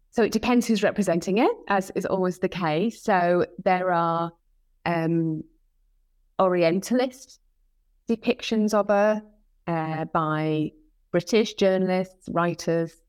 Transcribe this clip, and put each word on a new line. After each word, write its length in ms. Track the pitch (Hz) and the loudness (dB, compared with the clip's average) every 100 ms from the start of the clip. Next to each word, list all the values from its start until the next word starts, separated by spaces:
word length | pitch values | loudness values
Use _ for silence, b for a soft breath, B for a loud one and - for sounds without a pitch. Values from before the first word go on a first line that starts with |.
| _ | _
So 100 | - | 0
it 80 | 208 | 0
depends 380 | 214 233 247 - | 0 2 2 2
who's 160 | 214 | 0
representing 540 | 196 - 185 170 190 196 | 0 0 0 0 0 2
it, 120 | 339 466 - | 2 0 -2
as 220 | 202 190 - | -2 -2 -6
is 100 | - | -4
always 320 | 190 185 175 | -2 -2 -2
the 100 | 190 | -4
case. 540 | 175 165 156 226 - | -2 -2 0 -2 -2
So 420 | - 185 175 180 - - | 0 2 2 2 0 -2
there 260 | 190 185 185 | 0 0 0
are, 400 | 170 170 165 170 - _ _ _ _ - | 0 0 -2 -4 -8 _ _ _ _ -4
um, 560 | 170 165 170 165 156 - _ _ _ _ _ _ _ _ - | -2 0 0 0 -4 -10 _ _ _ _ _ _ _ _ -2
Orientalist 1000 | 190 180 165 190 - 247 254 - - - _ _ _ _ _ _ - | 0 2 2 0 0 -2 -2 -6 -20 -20 _ _ _ _ _ _ -6
depictions 640 | 226 - - - 220 214 | -2 -2 -4 -2 0 2
of 140 | 214 202 | 0 2
her, 340 | 202 208 214 214 _ _ _ - | 2 2 0 -6 _ _ _ -6
uh, 380 | 165 160 156 | -4 -2 -4
by 680 | 160 170 156 156 156 156 151 - _ _ _ | -4 -2 0 0 0 -2 -4 -8 _ _ _
British 440 | 175 175 220 226 | -4 2 0 0
journalists, 760 | - 190 190 185 185 185 _ - | 0 2 2 0 -2 -4 _ -6
writers, 640 | 170 175 165 - 165 165 - | -2 -2 -2 -2 -2 -2 -8